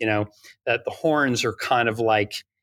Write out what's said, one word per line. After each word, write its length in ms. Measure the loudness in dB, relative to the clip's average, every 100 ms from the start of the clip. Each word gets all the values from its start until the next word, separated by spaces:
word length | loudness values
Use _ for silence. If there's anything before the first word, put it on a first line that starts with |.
you 80 | -2
know, 180 | 0 -2 -8 -20 -10 -4
that 200 | -4 -4
the 60 |
horns 520 | -4 0 2 2 0
are 100 | -2
kind 360 | -4 0 0 0
of 100 | 0
like 460 | 2 2 0 -6 -16 _